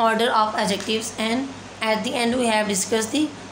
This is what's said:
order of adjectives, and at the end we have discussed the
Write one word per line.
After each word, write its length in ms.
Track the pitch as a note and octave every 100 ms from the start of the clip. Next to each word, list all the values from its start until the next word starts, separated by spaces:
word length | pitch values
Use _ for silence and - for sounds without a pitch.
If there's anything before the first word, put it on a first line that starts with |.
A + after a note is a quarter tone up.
order 300 | A3+ A3 A#3
of 240 | A#3+ G#3+ A3
adjectives, 520 | G3 G3 - A3 G#3+ -
and 260 | A3 B3 C4+ - - -
at 200 | A3 G#3
the 100 | A3
end 220 | B3+ A#3 B3+
we 140 | A#3
have 160 | G#3+ G#3
discussed 440 | G3 - A3+ A3
the 160 | C#4+ D4+ - -